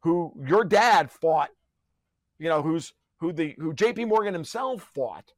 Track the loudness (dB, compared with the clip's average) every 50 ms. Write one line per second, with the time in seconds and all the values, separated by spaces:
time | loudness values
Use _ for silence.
0 | 0 0 0 0 -2 -4 -8 -14 -2 2 2 2 4 4 4 4 6 6 6 4
1 | 4 0 -6 -2 0 0 2 2 0 -2 _ _ _ _ _ _ _ _ _ _
2 | _ _ _ _ _ _ _ _ -2 0 0 0 2 0 -2 -2 -4 -8 _ _
3 | _ _ _ _ -6 -6 -4 -4 -6 -6 -6 -6 -6 -6 -2 0 0 0 0 -2
4 | -2 2 2 2 2 0 -4 -6 -8 -8 -8 -6 -6 -6 -6 -8 -10 -14 _ -6
5 | -6 -6 -6 -12 -18 _ _